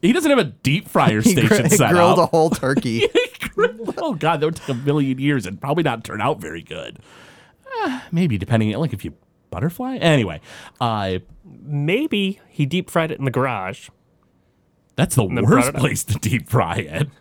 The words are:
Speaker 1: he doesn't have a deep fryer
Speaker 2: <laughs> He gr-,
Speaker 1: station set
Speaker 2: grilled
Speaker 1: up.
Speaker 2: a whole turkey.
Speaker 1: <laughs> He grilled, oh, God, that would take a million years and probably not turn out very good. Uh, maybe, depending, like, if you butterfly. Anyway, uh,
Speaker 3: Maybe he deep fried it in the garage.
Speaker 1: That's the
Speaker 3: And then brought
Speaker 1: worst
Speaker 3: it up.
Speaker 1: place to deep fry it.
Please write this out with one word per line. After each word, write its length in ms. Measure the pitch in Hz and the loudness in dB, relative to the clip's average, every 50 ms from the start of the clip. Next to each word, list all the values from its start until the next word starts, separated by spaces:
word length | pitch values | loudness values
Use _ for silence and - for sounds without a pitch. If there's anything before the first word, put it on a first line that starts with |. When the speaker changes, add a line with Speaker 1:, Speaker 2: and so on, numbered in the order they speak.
Speaker 1:
he 100 | - 180 | 2 2
doesn't 160 | 254 359 302 311 | 2 2 2 2
have 80 | 277 254 | 2 2
a 60 | 185 | 2
deep 440 | 135 - _ _ 131 143 196 - - | -2 -6 _ _ -2 -2 -2 -4 -2
fryer 320 | - 185 143 117 107 107 | 0 2 4 4 4 4
Speaker 2:
<laughs> 20 | |
He 120 | 110 240 190 | 4 4 4
gr-, 120 | - - | 6 4
Speaker 1:
station 240 | - 220 202 190 156 | 4 4 4 4 4
set 200 | - 208 - 214 | 4 6 6 6
Speaker 2:
grilled 260 | 190 175 170 175 - 180 | 6 6 6 6 6 6
Speaker 1:
up. 60 | 165 | 4
Speaker 2:
a 20 | |
whole 240 | - - 165 160 165 | 4 4 2 2 2
turkey. 580 | - - - 131 143 - - 127 113 233 392 453 - | 2 -2 0 0 0 0 0 0 0 2 0 2 2
Speaker 1:
<laughs> 0 | 466 494 494 - - | 0 0 0 -6 -12
He 80 | - - | -12 -8
grilled, 460 | - - 427 480 - 453 453 - - | -2 0 0 0 0 -4 -10 -8 -6
oh, 160 | - 349 320 233 | -6 -4 -4 -4
God, 260 | 151 143 156 170 147 | -2 0 0 0 0
that 60 | 147 | 0
would 100 | 160 170 | -2 -4
take 120 | - - - | -4 -6 -6
a 60 | 139 | -6
million 440 | 120 135 143 143 151 143 135 131 131 | -4 -2 0 0 0 0 0 -2 -2
years 280 | 135 143 147 131 98 | 0 0 0 0 -2
and 120 | 92 98 - | -6 -10 -8
probably 220 | - 135 147 170 | -6 -4 -2 0
not 220 | 165 147 120 113 110 | 0 -2 -2 -4 -8
turn 160 | - - 107 | -10 -6 -4
out 180 | 101 131 151 - | -2 -2 -2 -4
very 220 | 90 78 78 85 | -8 -10 -10 -12
good. 360 | - - 78 82 69 58 - - - - - - - - - - - _ _ _ _ 539 539 466 | -12 -12 -14 -14 -12 -14 -16 -20 -20 -20 -20 -20 -20 -20 -20 -20 -20 _ _ _ _ -12 -8 -6
Uh, 180 | 427 320 254 254 - - | -4 -4 -4 -6 -10 -6
maybe, 240 | - 165 - 151 113 | -2 0 0 0 0
depending, 360 | 98 98 - 120 113 110 107 | -2 -2 0 0 0 2 0
like, 200 | 104 113 165 156 | -2 -2 -4 -4
if 120 | - - - | -6 -8 -10
you 80 | - - _ _ _ _ _ _ _ | -12 -14 _ _ _ _ _ _ _
butterfly. 460 | - 87 113 170 170 - 254 254 269 | -8 -4 -4 -4 -4 -6 -8 -6 -6
Anyway, 440 | 233 - 226 247 240 110 92 76 - _ - - - - - _ _ | -2 2 2 2 4 2 0 -4 -10 _ -18 -20 -20 -20 -20 _ _
uh, 380 | 127 117 113 107 101 95 92 92 - - - - _ 190 - - | -4 -2 -2 -2 -2 -2 -2 -4 -6 -10 -20 -20 _ -20 -20 -20
Speaker 3:
Maybe 760 | - 143 147 143 143 156 185 247 302 320 - 208 196 190 196 _ _ _ | -10 -6 -4 -2 -2 0 0 -2 -2 -2 -2 -2 -2 -2 -4 _ _ _
he 160 | _ - 147 | _ -4 -2
deep 220 | 135 156 185 180 - | -2 0 -4 -4 -2
fried 200 | - 170 165 160 | -2 -2 -2 -2
it 80 | 165 - | -4 -4
in 60 | 135 | -4
the 60 | 135 | -2
garage. 580 | 117 127 127 135 120 101 92 92 101 - - - _ _ _ _ _ _ _ _ _ _ _ _ _ _ _ _ _ _ _ _ _ | 0 0 -2 -2 -2 -4 -6 -8 -10 -12 -16 -20 _ _ _ _ _ _ _ _ _ _ _ _ _ _ _ _ _ _ _ _ _
Speaker 1:
That's 180 | - - - - | -2 -2 0 2
the 80 | 135 110 | 0 0
Speaker 3:
And 120 | 92 - | 2 0
then 80 | 123 110 | 0 4
brought 120 | 113 202 | 4 4
Speaker 1:
worst 120 | 269 - 139 | 4 4 2
Speaker 3:
it 40 | - | 0
up. 40 | - | 0
Speaker 1:
place 240 | 131 147 - - - | 0 0 0 -2 -2
to 100 | - 104 - | -2 -4 -2
deep 300 | - 104 131 127 - - | -2 -2 -2 -2 -4 0
fry 280 | - 127 95 82 87 | 0 0 0 0 -2
it. 320 | 104 90 73 151 165 147 135 - _ | -4 -6 -6 -4 -6 -6 -6 -6 _